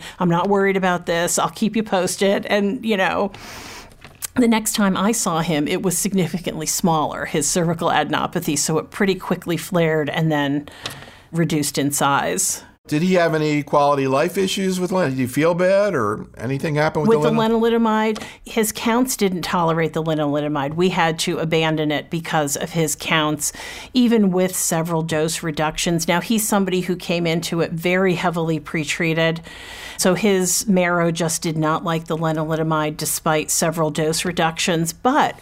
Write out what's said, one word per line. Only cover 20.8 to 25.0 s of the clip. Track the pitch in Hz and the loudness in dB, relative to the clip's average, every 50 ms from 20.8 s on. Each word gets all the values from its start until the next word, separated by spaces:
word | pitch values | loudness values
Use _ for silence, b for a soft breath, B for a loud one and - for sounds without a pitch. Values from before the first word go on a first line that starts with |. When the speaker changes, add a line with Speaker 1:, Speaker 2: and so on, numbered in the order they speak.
| 180 185 | 2 2
Speaker 1:
had | 160 180 165 165 165 165 | 2 2 2 0 0 0
to | - 180 170 135 | -2 -2 -2 -2
abandon | 165 160 170 160 160 160 160 156 156 151 | -2 0 2 2 2 2 2 2 0 0
it | 147 139 - - | 0 -2 -2 -4
because | - 165 165 - - 160 147 143 - | -6 -6 -4 -2 0 0 0 0 -2
of | - - 165 165 | -4 -6 -4 -2
his | 165 160 151 - | 0 0 0 -2
counts, | - - - 170 160 151 151 151 294 - - B B B B B B B B B | -6 -2 0 2 2 2 2 0 -2 -4 -6 B B B B B B B B B
even | 254 247 233 233 226 208 190 | 2 4 4 6 4 4 4
with | 180 185 185 185 185 | 4 2 0 0 0
several | - - - 180 165 160 170 165 160 | -2 -2 0 0 -2 0 0 -2 -2